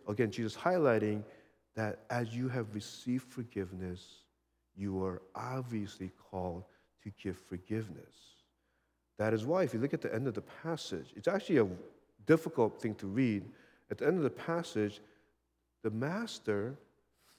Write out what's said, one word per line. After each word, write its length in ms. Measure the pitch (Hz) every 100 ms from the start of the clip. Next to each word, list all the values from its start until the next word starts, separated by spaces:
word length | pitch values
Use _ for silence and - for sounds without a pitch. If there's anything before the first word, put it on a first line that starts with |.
| -
again, 220 | 104 113
Jesus 260 | - 110 -
highlighting 680 | 175 180 143 110 107 104 104 - - _ _
that 300 | - 107 - -
as 240 | 120 117
you 140 | 117 127
have 260 | 123 107
received 500 | 104 - - - 127 -
forgiveness, 920 | - 113 101 92 92 92 90 - - _ _ _ _ _
you 280 | 95 101 95
are 200 | 95 90 -
obviously 760 | - 120 131 123 113 98 - 92 - -
called 340 | 95 90 87 98 _ _ _
to 60 | 104
give 280 | - 101 87
forgiveness. 760 | - 90 - 107 107 80 - - - - _ _ _ _ _ _ _ -
That 160 | 107
is 100 | 110
why, 180 | 117 180
if 100 | 160
you 80 | 113
look 140 | 143
at 60 | 160
the 120 | -
end 140 | 113 135
of 80 |
the 80 | 95
passage, 680 | - - 160 165 - 87 65
it's 140 | - 165
actually 300 | 196 - 151
a 100 | 101 92 - - _ _ -
difficult 540 | 156 165 - 110 -
thing 140 | 117 101
to 100 | 98
read. 380 | 104 127 104 90 - - _ _
At 80 | -
the 80 | 139
end 100 | 180
of 60 |
the 80 | 139
passage, 680 | - - 170 165 107 104 101 - _ _ _ _ _ _ _
the 80 | 113
master 840 | 110 139 190 233 - - 104 113 143 - _ _ _ _